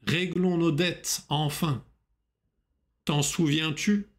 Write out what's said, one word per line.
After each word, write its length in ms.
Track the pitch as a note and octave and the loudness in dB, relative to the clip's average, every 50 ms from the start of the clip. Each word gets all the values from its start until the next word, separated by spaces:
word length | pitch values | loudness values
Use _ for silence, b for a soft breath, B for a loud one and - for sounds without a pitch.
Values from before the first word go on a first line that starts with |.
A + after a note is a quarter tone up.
| _ | _
Réglons 520 | - A#2 E3 F3+ F3+ F3 E3+ F3+ F#3 F3+ | -2 -2 0 0 -2 -2 0 0 2 2
nos 140 | E3+ E3+ E3+ | 2 2 2
dettes, 520 | D3+ C#3+ F3+ F3+ E3 - - - - - - _ | 2 2 2 0 0 -4 -6 -6 -6 -6 -4 _
enfin. 540 | D3 D3 D#3 D3 C#3+ - - E3 C#3+ A#2 - _ _ _ _ _ _ _ _ _ _ _ _ _ _ _ _ _ _ _ _ _ _ _ _ | -2 -2 0 -2 -2 -2 -2 -2 -2 -2 -6 _ _ _ _ _ _ _ _ _ _ _ _ _ _ _ _ _ _ _ _ _ _ _ _
T'en 160 | - D#3 D3 | -2 0 0
souviens-tu ? 880 | C#3+ - - - F3 D3+ C#3+ D#3 D#3+ D#3+ D#3 - - - G#3 G3+ G3+ - _ | 0 0 0 0 2 2 2 2 0 -2 -4 -4 0 0 2 0 0 -6 _